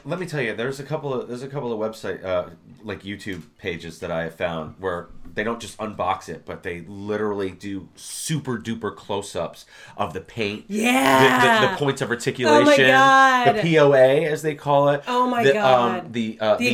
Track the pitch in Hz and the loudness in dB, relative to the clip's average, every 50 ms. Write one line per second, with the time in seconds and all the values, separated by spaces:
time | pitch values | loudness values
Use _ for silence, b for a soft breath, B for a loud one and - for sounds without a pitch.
0 | - 143 175 180 175 - 147 147 123 110 95 107 117 139 135 143 135 - 151 151 | -8 -8 -8 -8 -8 -6 -6 -4 -4 -4 -4 -4 -6 -6 -6 -8 -10 -8 -8 -6
1 | 143 139 127 117 107 113 123 123 139 139 139 143 123 120 113 107 107 107 107 - | -6 -6 -6 -6 -6 -8 -10 -12 -12 -10 -10 -8 -6 -6 -6 -4 -6 -6 -6 -8
2 | - 98 87 - 90 95 90 90 85 85 85 - _ - 95 - 107 104 95 80 | -10 -10 -10 -8 -6 -4 -4 -4 -4 -6 -12 -20 _ -20 -20 -16 -12 -12 -12 -10
3 | 95 98 101 - - 107 92 85 78 - _ _ - 92 87 85 85 82 82 - | -10 -12 -12 -10 -10 -10 -10 -10 -12 -18 _ _ -10 -10 -10 -10 -12 -14 -14 -12
4 | 92 87 85 82 82 80 - - 92 85 82 80 76 73 - - 95 92 87 87 | -8 -6 -6 -6 -6 -8 -8 -6 -6 -4 -4 -6 -10 -10 -12 -8 -8 -6 -6 -6
5 | 85 - - - - - - 107 107 113 117 113 107 98 - - 110 104 95 95 | -10 -14 -18 -18 -16 -12 -8 -6 -4 -4 -4 -6 -10 -14 -12 -10 -10 -8 -6 -4
6 | 90 92 95 - - 90 80 76 - 90 85 82 - 92 85 85 80 95 101 98 | -2 -2 -2 -4 -6 -14 -14 -14 -12 -14 -14 -10 -10 -10 -10 -10 -12 -16 -16 -12
7 | 101 104 104 104 107 104 101 101 98 92 87 - 101 101 98 92 87 - _ - | -8 -6 -4 -2 -2 -4 -4 -4 -6 -8 -8 -10 -10 -10 -10 -10 -10 -14 _ -20
8 | - - - - - - 160 139 - 131 117 107 - 113 113 113 104 101 - - | -18 -16 -14 -10 -6 -4 -4 -4 -4 -6 -8 -6 -6 -8 -8 -6 -8 -10 -10 -10
9 | - - 101 101 98 - - 87 82 80 - - - B B B B B B B | -8 -6 -6 -6 -6 -6 -6 -6 -6 -6 -8 -16 -20 B B B B B B B
10 | 208 165 147 - - - - 117 107 101 104 - - - 202 214 226 247 254 262 | -6 -6 -6 -10 -14 -12 -8 -6 -6 -4 -6 -8 -10 -8 -6 -2 0 0 0 2
11 | 269 269 269 262 262 247 254 254 240 233 226 214 208 - 185 - 147 135 135 - | 2 4 4 6 6 4 4 4 4 4 4 4 2 0 0 -2 -2 -2 -2 -2
12 | 131 107 120 117 - 139 - 123 123 311 294 - 294 294 285 277 131 131 262 262 | -4 -4 -4 -4 -4 -4 -4 0 2 4 6 6 6 6 6 6 6 6 6 6
13 | 269 269 269 269 269 262 254 247 240 233 220 214 185 170 160 156 143 143 139 131 | 6 6 6 6 6 6 4 4 2 2 2 2 2 4 4 6 6 6 8 8
14 | 127 131 139 151 165 151 151 147 156 156 143 147 - 143 143 143 143 143 143 139 | 6 6 6 4 0 0 -4 -4 -4 -6 -6 -4 -2 2 2 4 4 4 2 0
15 | - 247 247 247 254 247 247 240 180 139 139 - - 131 127 123 120 117 - - | -2 -2 0 0 0 0 0 2 4 4 4 4 4 4 4 4 4 2 -2 -4
16 | - - 113 120 110 110 - - 110 107 104 - 240 247 | -8 -8 -6 -6 -6 -6 -4 -2 2 2 2 2 2 0